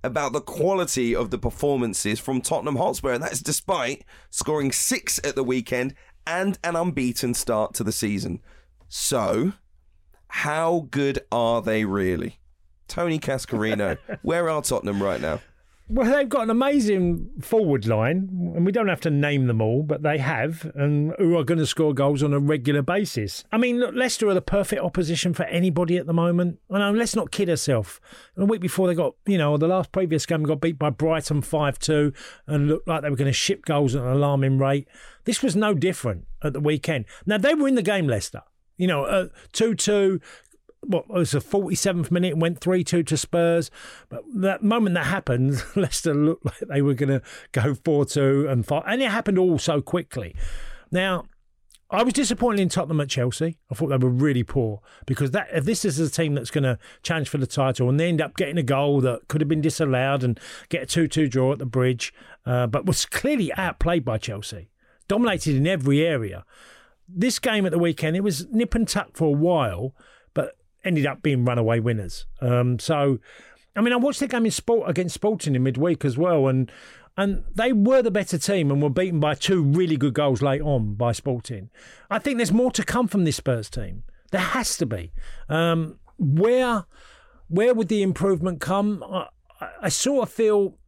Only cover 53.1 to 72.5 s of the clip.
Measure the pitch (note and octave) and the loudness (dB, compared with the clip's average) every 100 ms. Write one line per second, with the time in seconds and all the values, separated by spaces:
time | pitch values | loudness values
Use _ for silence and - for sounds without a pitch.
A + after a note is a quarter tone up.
53.1 | - B2 - E3 D#3+ _ A#2 C3+ C3+ B2+ | 0 -2 0 -4 -4 _ -4 0 2 2
54.1 | B2 D3 B2+ A#2 C#3 A2+ G2+ _ - - | 2 2 2 0 0 -2 -4 _ -20 -6
55.1 | C3 C#3 E3 - E3+ D3 A3+ G#3 C#3 D#3+ | -2 0 -2 -2 -4 -2 0 -2 0 -2
56.1 | - D#3+ C#3+ A#2 D#3 C3+ - - - - | 0 -2 -2 -2 0 0 0 -6 -16 -4
57.1 | E3 C3+ D3 C3 - C3+ B2+ B2+ C#3+ E3+ | -4 -2 -2 -2 0 0 2 2 2 2
58.1 | E3 D3+ - D#3+ E3+ C3 C3+ C#3+ C#3+ B2+ | 0 -2 -2 -2 -2 0 2 4 4 2
59.1 | A#2 _ D#3 D3+ D#3 D#3 - D#3 B2+ C3 | 0 _ -2 0 2 0 0 0 2 2
60.1 | C#3 B2+ A2+ - - - E3 B2+ E3+ D#3 | 0 0 -2 -6 -20 -6 -6 -2 0 0
61.1 | D#3 D3+ B2+ C3 C#3 C3 B2 B2+ B2 - | 2 2 2 2 0 -2 2 2 0 -6
62.1 | - - - - B2 B2 B2+ - C#3 - | -12 -20 -12 -2 0 0 0 0 -2 -2
63.1 | - C4+ D4 D#3+ - F#3 - - F3 B2 | -2 0 0 0 -2 -4 0 0 2 0
64.1 | A2 - G2+ G2+ G2+ E2 _ _ _ _ | -4 -4 -10 -10 -14 -18 _ _ _ _
65.1 | G#3 A#3+ F#3 - C3+ D3 F#3 C3+ C#3 E3 | 2 2 2 0 2 2 2 2 4 4
66.1 | D3 G#2+ F2+ - - - - _ _ _ | 0 -4 -10 -18 -20 -20 -20 _ _ _
67.1 | F3+ A#3+ - B3+ G#3+ F#3+ E3 E3+ D3+ D#3 | -2 -2 0 0 0 0 2 0 0 -2
68.1 | E3+ G3+ C#3+ F3 A3 A#3+ A#3 A3+ G3+ - | 0 -2 -4 -2 -2 0 0 0 -2 -4
69.1 | - E3 C#3+ E3 E3+ A#2+ F2+ B2+ - - | -2 2 4 4 4 0 -2 -8 -12 -20
70.1 | _ _ - - - _ _ F#3+ E3 C#3+ | _ _ -6 -6 -8 _ _ -2 0 0
71.1 | C3+ D#3 C3+ B2 A#2+ A2+ A#2 A2+ A2+ F#2+ | -2 0 2 2 2 2 2 2 -2 -4
72.1 | - - - B2 | -10 -12 -6 0